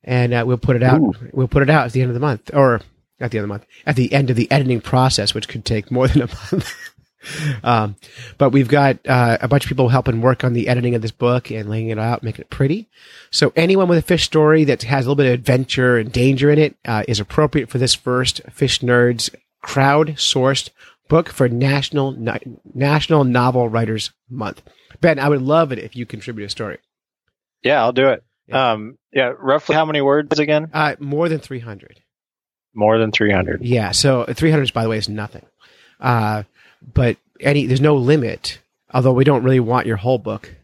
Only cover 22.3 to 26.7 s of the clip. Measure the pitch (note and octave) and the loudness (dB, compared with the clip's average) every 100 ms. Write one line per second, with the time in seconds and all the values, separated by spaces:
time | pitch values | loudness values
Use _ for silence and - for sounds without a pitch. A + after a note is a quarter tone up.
22.3 | G#2+ B2+ A2 - B2 C#3+ D3+ - D#3 C3 | -8 -12 -20 -16 -4 0 0 2 2 4
23.3 | B2 B2 B2+ A#2+ A2+ A2+ A2 - _ _ | 2 2 0 0 -2 -2 -4 -8 _ _
24.3 | B2+ G#2 - _ _ _ - F3 D3 C#3 | -10 -10 -12 _ _ _ 0 0 2 0
25.3 | D3 C3 D#3+ D#3 B2 F2+ B2 A#2 A2+ - | 0 2 0 0 -4 -10 -12 -12 -12 -12
26.3 | A2 G2+ - G#2+ | -12 -12 -10 -10